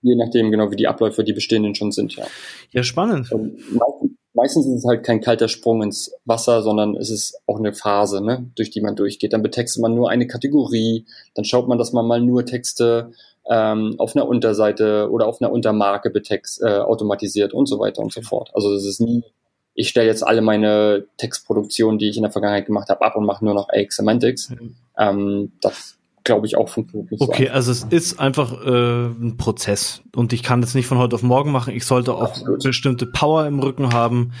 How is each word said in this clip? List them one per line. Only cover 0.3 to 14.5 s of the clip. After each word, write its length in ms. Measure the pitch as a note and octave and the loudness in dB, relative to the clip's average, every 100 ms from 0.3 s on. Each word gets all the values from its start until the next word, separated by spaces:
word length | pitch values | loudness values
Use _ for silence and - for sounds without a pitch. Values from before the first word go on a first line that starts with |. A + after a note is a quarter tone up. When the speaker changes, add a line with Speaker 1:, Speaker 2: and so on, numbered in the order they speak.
| A#2+ A2 | 2 2
Speaker 1:
genau, 180 | G#2+ G#2+ | 2 0
wie 60 | G2+ | 0
die 100 | A2+ | 0
Abläufe, 360 | - A2 G#2+ | 2 0 0
die 80 | G#2+ | -2
bestehenden 420 | G2+ - A2+ G#2+ | -2 0 0 0
schon 160 | G2+ G#2 | -2 -4
sind, 240 | G2+ A2 - | -4 -6 -6
ja. 100 | - - - - - | -12 -14 -18 -20 -6
Speaker 2:
Ja, 120 | B2+ | -4
spannend. 480 | B2 B2 G#3 F3+ A#2+ | -2 -2 0 -2 -2
Speaker 1:
Und 220 | A2+ A2 - - | -4 -4 -10 -4
meistens, 380 | A#2+ A#2+ - - - _ | 0 0 0 -6 -6 _
meistens 320 | - C3 D#3+ C3+ | 0 2 2 0
ist 80 | |
es 100 | A#2+ | 0
halt 200 | A#2+ A2+ | 2 0
kein 160 | - A2+ | 2 0
kalter 260 | A2+ A2+ A2+ | 2 2 2
Sprung 340 | - - A2+ | 0 0 2
ins 300 | G#2+ G#2 - - | 0 -4 -10 -12
Wasser, 380 | - A2+ A#2 A#2 | -4 0 4 2
sondern 340 | A2 G#2+ G#2 G2+ | 4 2 0 -2
es 120 | - | -4
ist 300 | G#2+ - - - | -4 -6 -6 -4
auch 120 | G#2+ | -2
eine 140 | G#2+ | -2
Phase, 480 | G2+ G#2+ G2+ G#2 G2+ | -2 0 2 2 0
ne, 300 | G#2 B2+ B2 - | -2 -4 -6 -6
durch 140 | A2 | -4
die 100 | - | -2
man 140 | G#2 G#2 | -4 -2
durchgeht. 360 | G2+ G2+ G#2+ | -4 -2 -2
Dann 100 | A2+ | 0
betextet 380 | G#2+ - A#2+ - | 0 -2 -4 0
man 140 | A2+ | 0
nur 160 | A#2 A#2 | 2 2
eine 160 | A#2 A#2+ | 2 0
Kategorie, 800 | A#2+ C#3 D3 A#2 A#2 A2 A2+ - - - | -2 0 2 2 0 0 -2 -4 -20 -14
dann 100 | - | -8
schaut 220 | G#2 B2 B2 | 0 0 2
man, 100 | A#2+ | 0
dass 140 | A#2 | 0
man 120 | B2 A#2 | 0 2
mal 140 | A#2 | 2
nur 240 | A#2+ B2 | 4 2
Texte, 680 | A#2+ B2 B2 - A#2+ A#2 A#2+ - - _ - | 0 -6 -6 0 2 2 -2 -16 -20 _ -2
ähm, 460 | A#2 A2 G#2+ G#2+ - | 2 2 0 -2 -2
auf 160 | A2+ D3 | 0 0
einer 100 | B2+ | 2
Unterseite 800 | A#2+ A#2 | 2 2